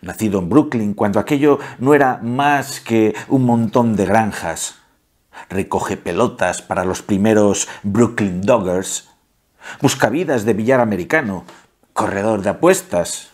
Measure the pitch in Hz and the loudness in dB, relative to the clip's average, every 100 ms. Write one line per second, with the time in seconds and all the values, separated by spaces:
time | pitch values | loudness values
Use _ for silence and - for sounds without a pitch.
0 | 85 90 110 98 87 117 151 123 104 101 | -12 -4 -2 0 2 2 2 -2 -4 -2
1 | 107 101 101 147 147 139 - - 123 147 | 0 0 0 2 2 2 -2 -4 2 4
2 | 135 120 117 123 143 143 135 - - 113 | 4 0 -4 -2 0 0 -2 -12 -2 2
3 | 110 - - 139 123 117 113 131 117 104 | 2 0 -2 0 2 2 2 2 2 2
4 | 92 107 107 - 85 80 - - _ _ | 2 2 0 -4 -8 -6 -8 -12 _ _
5 | _ _ _ - - 92 92 95 - 95 | _ _ _ -20 -10 -6 -2 -2 -2 -6
6 | - 87 117 - 92 85 - 92 92 90 | -4 0 0 0 -4 -4 -6 -4 -2 -4
7 | - 101 104 110 104 95 - - 104 101 | -2 0 4 4 4 2 -4 -8 -4 2
8 | 120 117 104 90 101 120 92 90 95 - | 2 2 -2 -2 0 2 2 -4 -4 -10
9 | - _ _ _ _ _ - - 139 127 | -12 _ _ _ _ _ -20 -2 -2 0
10 | 123 131 180 131 104 104 110 135 117 101 | 0 0 -2 -2 0 0 2 2 2 -2
11 | 85 156 123 92 - - _ _ _ - | -2 -2 -2 -6 -10 -20 _ _ _ -6
12 | 107 98 104 110 98 - 170 185 - 87 | -4 -2 -2 0 -2 0 2 2 0 -4
13 | 85 - - | -4 -8 -16